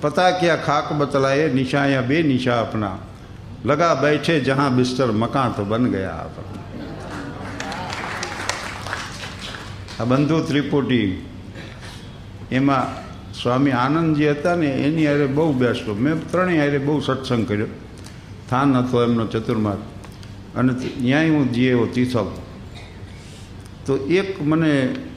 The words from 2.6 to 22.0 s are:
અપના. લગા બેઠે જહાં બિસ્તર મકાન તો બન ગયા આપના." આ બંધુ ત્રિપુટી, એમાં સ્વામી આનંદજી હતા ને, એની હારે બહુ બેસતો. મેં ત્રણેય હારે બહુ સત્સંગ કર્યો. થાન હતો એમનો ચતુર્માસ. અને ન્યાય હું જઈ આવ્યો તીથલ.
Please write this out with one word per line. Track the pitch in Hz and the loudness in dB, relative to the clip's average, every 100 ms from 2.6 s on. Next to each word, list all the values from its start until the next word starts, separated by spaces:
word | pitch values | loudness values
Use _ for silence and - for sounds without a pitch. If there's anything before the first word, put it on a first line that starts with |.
અપના. | 107 110 101 95 - - - - - - | 0 -2 -2 -4 -12 -16 -18 -16 -16 -6
લગા | 117 147 170 | 0 4 4
બેઠે | 139 147 151 165 160 | 4 4 2 2 2
જહાં | 127 135 143 123 | 2 2 4 4
બિસ્તર | 127 127 127 | 2 2 2
મકાન | 107 117 139 123 | 2 0 2 0
તો | 104 | 0
બન | 98 113 123 | -2 2 2
ગયા | 95 92 | 0 -2
આપના." | 82 - - - - - - - - - - - - - - - - - - - - - - - - - - - - - - - - - - - - - - | -6 -10 -10 -12 -12 -12 -12 -12 -12 -10 -10 -10 -10 -10 -10 -8 -8 -8 -8 -8 -8 -8 -8 -6 -6 -6 -10 -8 -8 -8 -10 -12 -10 -12 -12 -12 -12 -12 -4
આ | |
બંધુ | 117 131 147 160 | 2 2 4 2
ત્રિપુટી, | 160 139 139 147 127 123 98 87 - - - - - - - - - - - - - | 2 0 2 2 2 2 2 -2 -8 -14 -16 -14 -14 -14 -14 -14 -16 -16 -16 -14 -4
એમાં | 127 139 135 - - - - - | 2 4 2 0 -6 -12 -14 -14
સ્વામી | - 123 127 143 | -4 0 4 4
આનંદજી | 120 131 160 165 147 151 | 4 2 2 2 4 2
હતા | 147 175 | 2 2
ને, | 175 147 | 2 2
એની | 131 139 160 151 | 2 2 4 4
હારે | 143 139 | 4 2
બહુ | 139 165 | 2 2
બેસતો. | 127 123 110 107 | 4 2 2 -2
મેં | 104 139 160 - | 0 0 0 -2
ત્રણેય | 170 185 160 | 0 2 2
હારે | 143 143 | 2 2
બહુ | 139 147 | 0 0
સત્સંગ | 135 131 - 120 101 | 0 -2 0 0 2
કર્યો. | 104 110 - - - - - - - - | 0 -2 -6 -14 -16 -16 -16 -16 -14 -2
થાન | 127 143 127 | 2 4 4
હતો | 123 120 | 4 2
એમનો | 120 117 110 | 4 2 2
ચતુર્માસ. | 113 110 113 107 95 - - - - - - - 120 | -2 0 0 0 -2 -6 -14 -16 -16 -16 -16 -8 0
અને | 127 123 - - | 2 2 -4 -2
ન્યાય | 123 143 160 | 2 4 4
હું | 151 123 | 4 2
જઈ | 117 127 | 2 4
આવ્યો | 123 107 | 4 2
તીથલ. | 127 | 0